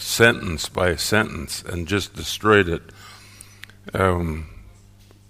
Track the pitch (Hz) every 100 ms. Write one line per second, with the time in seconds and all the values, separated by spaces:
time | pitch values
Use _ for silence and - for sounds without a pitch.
0 | - - 113 117 - 78 - 98 90 82
1 | - 107 107 - 69 - - 90 82 101
2 | - - 78 - 104 104 90 82 - -
3 | - - - - - - - - - 95
4 | 95 90 85 78 76 - - - - -
5 | - - _